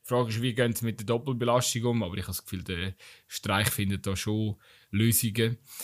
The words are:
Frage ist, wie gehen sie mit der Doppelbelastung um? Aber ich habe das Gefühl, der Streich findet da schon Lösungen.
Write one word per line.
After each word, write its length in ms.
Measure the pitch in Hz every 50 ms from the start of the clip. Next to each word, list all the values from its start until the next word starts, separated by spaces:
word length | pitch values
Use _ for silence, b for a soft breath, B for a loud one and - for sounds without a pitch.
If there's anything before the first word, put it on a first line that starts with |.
Frage 280 | B - 127 123 123 113
ist, 120 | 110 113
wie 120 | 120 127 110
gehen 220 | 120 123 120 110
sie 100 | - 117
mit 140 | 113 107 -
der 60 | 104
Doppelbelastung 800 | 101 117 120 120 135 127 117 123 120 120 123 123 - - 120 113
um? 180 | 120 120 117 107
Aber 120 | 87 87
ich 80 | 98 92
habe 100 | - 90
das 100 | - -
Gefühl, 200 | - - 92 -
der 320 | - 92 85 92 95 92 b b b b b b b
Streich 420 | - - - - 98 98 107 -
findet 380 | - - 104 98 98 95 - 101
da 80 | 95
schon 400 | - - 107 107 107 110 107 104 b b b b b b b
Lösungen. 680 | b 101 113 117 110 - - 113 101 117 113 113 117 - B B B B